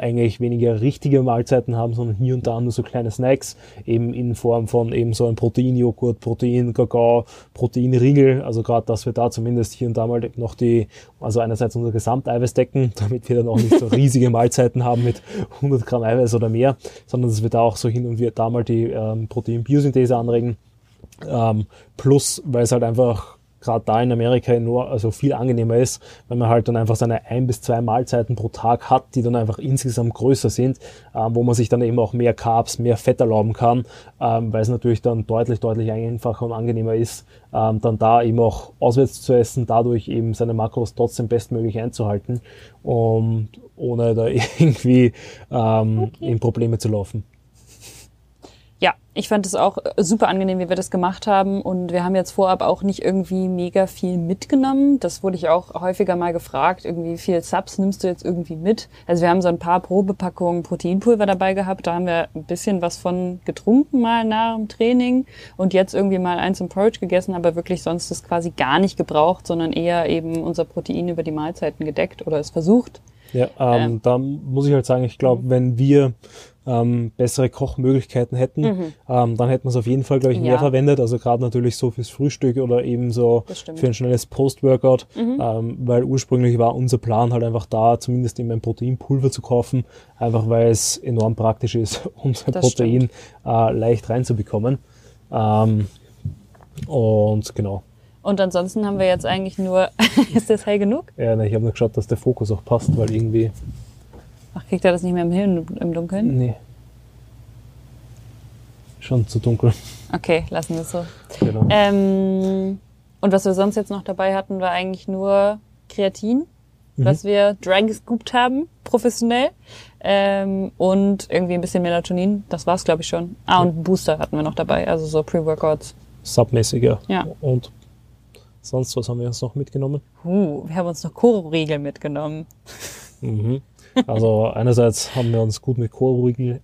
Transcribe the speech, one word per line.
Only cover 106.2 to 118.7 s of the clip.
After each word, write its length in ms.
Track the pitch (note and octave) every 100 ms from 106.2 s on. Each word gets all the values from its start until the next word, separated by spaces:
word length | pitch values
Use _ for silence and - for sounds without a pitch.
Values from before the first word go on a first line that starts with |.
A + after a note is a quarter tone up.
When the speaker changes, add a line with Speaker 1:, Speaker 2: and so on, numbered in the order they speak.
| A3+ B2+
Speaker 1:
Nee. 160 | B2 A2 - - - - - - - - - - - - - - - - - - - - - - - -
Schon 260 | - B2+ G#2+
zu 100 | A#2
dunkel. 340 | A#2+ A2+ A#2+ - - - -
Speaker 2:
Okay, 300 | - - E3 D#3+
lassen 240 | E3+ D#3+
wir 80 | E3
es 80 | D#3+
so. 140 | F3+ E3+ - - -
Speaker 1:
Genau. 260 | - A2 -
Speaker 2:
Ähm, 1080 | G#3 G3+ G3+ G3 F#3+ F#3+ F#3+ F#3+ F#3+ F#3+ G3 - _ _ _
und 120 | G3
was 120 | F#3+
wir 100 | G3
sonst 220 | F#3 G3 G#3
jetzt 140 | G3
noch 120 | G3+
dabei 320 | F#3+ F#3 F#3+
hatten, 260 | G3 F#3+ F#3+
war 100 | F#3
eigentlich 380 | F3 F#3 F#3 -
nur 500 | F#3+ G3 G3 G3+ G#3+ - _ -
Kreatin, 560 | - G3 F#3+ G#3+ B3+ E4+ _ _ _ _ -
Speaker 1:
Mhm. 80 |
Speaker 2:
was 200 | B2 D3+
wir 300 | G3+ G3+ G3+ G3+
dry 220 | F3+ F#3+
gescoopt 500 | A3 G#3+ - A3+ -
haben, 360 | B3 B3 C4 E4